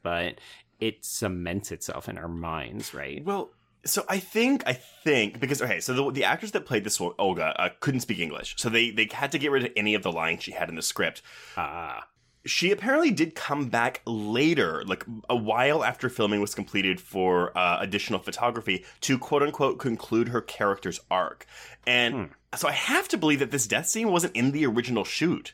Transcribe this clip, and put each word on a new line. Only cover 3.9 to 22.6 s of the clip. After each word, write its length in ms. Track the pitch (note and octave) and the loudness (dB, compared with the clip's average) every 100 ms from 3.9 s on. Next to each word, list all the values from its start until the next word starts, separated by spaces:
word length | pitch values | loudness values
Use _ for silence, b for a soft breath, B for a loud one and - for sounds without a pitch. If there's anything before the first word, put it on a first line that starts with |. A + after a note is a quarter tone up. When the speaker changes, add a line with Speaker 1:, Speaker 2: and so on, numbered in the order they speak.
| G#3 - | -2 0
Speaker 2:
I 100 | F#3+ | -4
think, 440 | F#3 A3 B3 C#4 - | -2 2 4 2 0
I 60 | |
think, 680 | B2+ - - D#3+ C3+ G#2 A2+ | -4 -8 -4 2 4 4 0
because, 220 | B2+ C#3 | -2 0
okay, 180 | B2 F2 | 0 0
so 140 | G#2 | 0
the, 160 | B2+ C#3 | 0 0
the 140 | C3+ | 2
actress 260 | G2 D3+ G#3+ | 2 2 -2
that 140 | F#3+ - | -4 0
played 180 | A#2 | -2
this 160 | G2+ - | 0 -2
one, 120 | F2 - | -2 0
Olga, 400 | G2 E2+ D#2 - | 2 2 0 0
uh, 100 | F2+ - | 0 0
couldn't 200 | - C3 | -2 0
speak 180 | - F#2 | -2 -2
English. 360 | E2 D2 - - | -4 -6 -8 -4
So 100 | B2 | 2
they, 220 | A2+ A#2 | 4 4
they 180 | G#2+ A2 | 2 0
had 220 | - C#3 | 0 -2
to 60 | D3+ | 0
get 120 | C#3+ | 2
rid 140 | C3+ | 2
of 80 | A#2+ - | 2 0
any 180 | G#2+ | 2
of 80 | G#2+ | 2
the 100 | F#2+ | 2
lines 300 | E2 E2 E2+ | 0 0 -2
she 100 | - | -6
had 160 | - E2+ | -4 -4
in 60 | |
the 80 | E2 | -4
script. 400 | - - E2+ - B B B - | -4 0 -2 -2 B B B -6
Speaker 1:
Ah. 500 | D#2 E2 D#2+ A1+ - _ _ _ - | -6 -6 -8 -10 -14 _ _ _ -4
Speaker 2:
She 240 | - F3 | 0 2
apparently 400 | G3 G#3 C#4+ E4 | 2 2 2 4
did 240 | D#3 D#3+ | 2 0
come 340 | - - C#3+ C3 | -2 -4 -2 0
back 320 | A#2 A#2+ - - | 2 0 -2 -6
later, 760 | A2+ G#2 A2+ D3+ D#3+ F2+ D#2 F#2+ | -4 0 2 4 4 2 0 -4
like, 180 | F#2+ - A2+ - | -6 -6 -8 -2
a 80 | B2 | 0
while 480 | G#2+ A2 C3+ D#3 | 2 2 4 2
after 240 | B2 B2+ B2+ | 0 -2 -2
filming 320 | - G#2+ G#2 | 0 2 2
was 140 | G2+ | 0
completed 440 | - G2+ G2+ F#2+ F2+ | -4 -4 0 0 0
for, 560 | - G2 F#2 F2+ F2 F2+ | -4 0 4 4 2 2
uh, 220 | F2+ F2 | 2 2
additional 380 | G2 G2+ - G2+ | 0 -2 -2 -4
photography 680 | - - A#2+ A#2 G#2+ F#2 B B | -4 -2 -2 0 -2 -2 B B
to, 160 | - C3 | 0 0
quote-unquote, 600 | - D3 D3 D3 C#3 - | 2 2 2 2 0 0
conclude 500 | C3 A2+ - A2+ A#2 | -2 -4 0 2 2
her 120 | A#2 | 0
character's 600 | - - G#2 G2 F#2+ E2 - | -4 -2 0 0 -4 -8 -2
arc. 340 | F#2 E2+ - B B B B - | 0 0 -6 B B B B 2
And 280 | B2 A#2+ | 4 4
Speaker 1:
Hmm. 100 | B2 D2+ - _ | 0 -6 -10 _
Speaker 2:
so 100 | - | -2